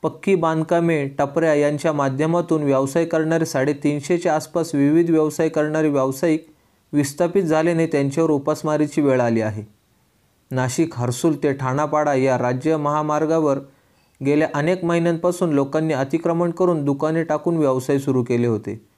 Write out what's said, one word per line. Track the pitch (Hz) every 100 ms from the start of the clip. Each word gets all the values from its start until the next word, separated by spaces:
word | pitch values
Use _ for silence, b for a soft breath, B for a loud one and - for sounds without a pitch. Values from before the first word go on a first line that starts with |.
पक्की | 160 160 -
बांधकामे, | 190 165 160 160 170 170 160 139
टपऱ्या | 139 143 143 160
यांच्या | 147 147 147 165
माध्यमातून | 147 139 131 156 170 170 160
व्यवसाय | 147 135 135 151
करणारे | 165 165 160 165 160
साडेतीनशेच्या | 143 135 143 143 147 139 175 175
आसपास | 156 147 175 165
विविध | 143 143 156 170
व्यवसाय | 160 156 151 160
करणारे | 156 151 156 156
व्यावसायिक | 143 135 135 175 160 - b b b _
विस्थापित | 147 143 - 175 185
झाल्याने | 180 156 160 170 165
त्यांच्यावर | 151 139 139 165
उपासमारीची | 147 139 151 156 151 147 -
वेळ | 143 127
आली | 120 113
आहे. | 110 104 104 _ _ _ _ _ _ _ _
नाशिक | 131 127 123 165 123
हर्सुल | 123 123 170 147
ते | 147
ठाणापाडा | 139 131 131 151 151 151
या | 139 131 127
राज्य | 123 127 151 160
महामार्गावर | 147 151 151 151 156 160 156 139 139 b b b b b
गेल्या | 135 147 156
अनेक | 147 151 185
महिन्यांपासून | 170 170 170 165 175 175 180
लोकांनी | 143 135 156 160
अतिक्रमण | 143 135 165 170 170 175
करून | 165 185 165
दुकाने | 143 139 151 160
टाकून | 160 151 180 170
व्यवसाय | 147 131 123 143
सुरू | 139 131
केले | 120 120 120
होते. | 110 - 110 _